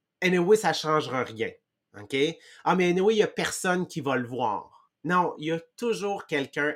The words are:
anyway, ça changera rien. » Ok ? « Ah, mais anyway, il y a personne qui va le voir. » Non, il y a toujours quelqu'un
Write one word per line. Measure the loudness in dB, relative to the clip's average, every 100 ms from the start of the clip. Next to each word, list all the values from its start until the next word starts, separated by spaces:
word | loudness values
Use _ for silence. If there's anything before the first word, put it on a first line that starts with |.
| _ _
anyway, | 2 2 6 4
ça | 4
changera | 0 0 0 0 -4
rien. » | -4 -4 -8 -8 _ _ _ -20
Ok ? « | -6 0 0 -2 -16 -6 0
Ah, | 2
mais | 4
anyway, | 4 2 2
il |
y |
a | 0
personne | 0 -4 -2 -2 -2 -2
qui | -6
va | -2 -2
le | -2
voir. » | -4 -4 -4 -8 -20 _ _ 0
Non, | 2 0 -2
il | -6
y |
a | -6 -6 -6
toujours | -4 -2 -4 -6 -4
quelqu'un | -4 -4 -2 -4